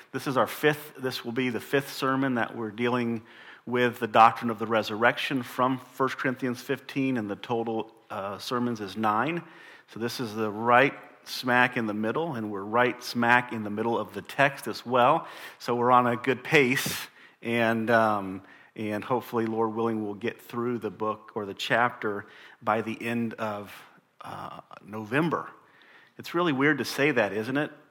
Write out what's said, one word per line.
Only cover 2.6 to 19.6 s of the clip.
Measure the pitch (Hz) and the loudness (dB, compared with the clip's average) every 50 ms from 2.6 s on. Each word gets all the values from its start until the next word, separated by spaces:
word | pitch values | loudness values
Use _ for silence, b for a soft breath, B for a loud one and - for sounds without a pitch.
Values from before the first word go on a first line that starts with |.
| 113 107 | -8 -6
dealing | 101 113 120 120 123 123 120 117 117 110 B B B B B B B B _ | -4 -2 -2 0 0 0 0 -2 -2 -4 B B B B B B B B _
with | 120 120 123 123 120 113 - | -2 0 2 2 2 2 0
the | 120 | -2
doctrine | 107 107 113 113 117 120 - 123 117 | 4 8 8 8 8 8 4 -2 -4
of | 113 104 | -4 -4
the | 113 | -2
resurrection | 107 117 110 104 - 107 107 117 123 123 - - - 147 127 | 0 0 0 0 0 0 2 2 2 2 2 -2 -4 -4 -4
from | 120 - - - 123 131 131 123 - - | -4 -4 0 2 2 2 2 0 -4 -8
First | - - 131 127 - | -4 -2 -2 -2 -2
Corinthians | - - 135 123 - 135 127 117 - | -2 -4 -4 -2 -2 -2 -4 -4 -4
fifteen, | - - 135 - - - - 143 135 131 127 120 | -4 -6 -6 -6 -6 -6 -4 -2 -2 0 0 -2
and | 107 101 | -2 -4
the | 98 | -6
total, | 98 - - 120 113 113 117 113 110 104 - - - _ - | -8 -6 -4 -2 -2 -2 -2 -2 -4 -4 -6 -12 -20 _ -12
uh, | 110 104 95 101 98 90 | -10 -8 -6 -6 -8 -8
sermons | - - 131 120 123 120 117 107 | -6 -4 -2 -2 0 -2 -2 -4
is | 104 95 98 | -6 -8 -4
nine. | 110 110 107 107 110 123 151 170 170 165 B B B B B B B B _ | 0 2 2 2 2 2 0 -2 -4 -8 B B B B B B B B _
So | - 104 | -8 -6
this | 113 120 - - | -6 -4 -4 -4
is | 123 107 104 | -6 -4 -2
the | 110 110 107 | -2 -2 -2
right | 101 107 113 120 120 123 135 143 - - - - - - _ | -2 0 4 6 8 8 8 6 2 -2 -12 -20 -20 -20 _
smack | - - - - 127 123 123 123 120 - | -12 -12 -6 -2 2 4 4 4 4 2
in | 127 113 | 0 -2
the | 110 101 | -2 -2
middle, | 107 110 113 123 151 165 170 131 | -2 -2 -2 -2 -2 -2 -4 -4
and | 113 107 107 | -6 -6 -6
we're | 104 95 98 | -6 -8 -4
right | 107 110 120 123 123 - - - | 0 2 4 4 4 2 -2 -8
smack | - - 120 120 117 120 123 123 - | -6 -2 2 4 6 6 4 4 0
in | 123 113 | -4 -6
the | 107 104 | -6 -4
middle | 104 107 113 117 117 101 | -4 -2 -2 0 0 -2
of | 107 101 - | -2 -6 -8
the | 101 | -12
text | 87 - - - 139 143 143 - - | -12 -4 0 2 2 2 2 -2 -8
as | 110 101 - - | -8 -8 -8 -4
well. | 120 127 123 120 135 160 160 B B B B B B B B | 0 4 4 6 6 4 2 B B B B B B B B
So | - - 120 | -6 -4 -2
we're | 120 120 123 | 2 4 6
on | 127 123 123 | 6 6 6
a | 120 120 | 4 2
good | 117 - 135 123 120 | 0 0 -2 -2 -2
pace, | - - 160 147 135 120 139 139 - - - - - B B B B B B B | 0 4 4 6 6 6 4 0 -2 -2 -4 -6 -10 B B B B B B B
and, | - 117 117 120 117 113 117 113 110 113 | -6 -2 0 2 2 2 2 2 2 4
um, | 117 113 113 107 107 101 98 95 95 95 B B B B B B - | 4 6 6 4 2 0 -2 -6 -8 -10 B B B B B B -10
and | - 110 104 104 104 104 | -8 -6 -4 -4 -4 -2
hopefully, | - 131 117 - - 120 117 113 | -2 -2 -2 -2 -2 -2 -2 -2
Lord | 110 110 113 | 0 0 0